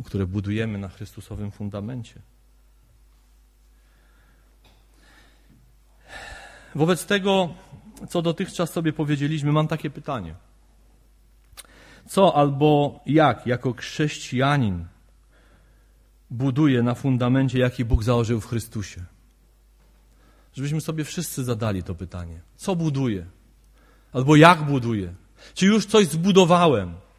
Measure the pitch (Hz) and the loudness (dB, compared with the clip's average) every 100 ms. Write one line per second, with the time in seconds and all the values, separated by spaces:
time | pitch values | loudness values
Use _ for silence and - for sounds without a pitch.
0 | - 101 90 104 101 107 113 101 95 - | -8 -4 -4 -4 -4 -4 -4 -6 -10 -14
1 | 104 - - 104 104 - 104 101 107 127 | -18 -18 -14 -12 -12 -10 -10 -8 -10 -10
2 | 113 - - _ _ _ _ _ _ _ | -14 -20 -20 _ _ _ _ _ _ _
3 | _ _ _ _ _ _ _ _ _ _ | _ _ _ _ _ _ _ _ _ _
4 | _ _ _ _ _ _ _ _ _ _ | _ _ _ _ _ _ _ _ _ _
5 | _ - _ _ _ _ _ _ _ _ | _ -20 _ _ _ _ _ _ _ _
6 | - - - - - - - 143 160 170 | -20 -18 -18 -18 -20 -20 -8 0 2 2
7 | - 202 196 196 170 - - - - - | 0 0 2 0 0 -6 -20 -20 -20 -18
8 | - 175 165 160 190 - 165 175 156 156 | -6 -2 -2 -2 -4 -4 -4 -2 -2 -2
9 | 151 143 143 160 147 151 156 160 151 143 | -2 0 -2 -2 0 0 0 -4 -8 -10
10 | 151 127 85 92 - _ _ _ _ _ | -8 -8 -10 -14 -20 _ _ _ _ _
11 | _ _ _ _ _ - - - - - | _ _ _ _ _ -20 -20 -20 -20 -20
12 | - 190 190 147 143 135 151 147 143 - | -4 2 4 4 2 2 4 4 2 -4
13 | 127 151 147 107 113 123 131 113 - - | 0 4 4 2 -2 -2 -4 -6 -8 -4
14 | 151 - - 127 135 143 107 90 87 - | -4 -4 -6 -2 0 2 0 -4 -8 -18
15 | _ _ _ _ _ _ _ _ _ _ | _ _ _ _ _ _ _ _ _ _
16 | _ _ - 117 139 127 151 123 120 120 | _ _ -14 -4 -2 2 2 4 0 0
17 | 139 123 123 131 135 127 123 - 113 113 | 0 0 2 2 2 0 0 -2 0 0
18 | 107 120 110 113 - 117 - 110 95 92 | 2 0 2 -2 -4 -6 -6 -10 -10 -14
19 | 87 _ _ _ _ _ _ _ _ _ | -18 _ _ _ _ _ _ _ _ _
20 | _ _ _ _ _ - 143 156 - 156 | _ _ _ _ _ -10 -6 -4 -4 -6
21 | 147 - 156 - 123 110 113 95 85 82 | -6 -8 -8 -6 -4 -4 -2 -4 -6 -10
22 | 90 90 85 82 - - - 175 160 139 | -10 -12 -12 -14 -20 -10 -4 -2 -2 -2
23 | 127 98 85 - _ _ _ _ _ _ | -2 -4 -8 -18 _ _ _ _ _ _
24 | _ 131 131 151 165 170 147 139 117 110 | _ -2 6 10 10 8 2 -2 -2 -4
25 | 90 90 - _ - - 185 214 - 214 | -6 -12 -20 _ -18 0 2 2 2 2
26 | 170 160 185 190 165 175 170 113 90 87 | 4 0 4 6 6 6 4 2 -2 -10
27 | - | -18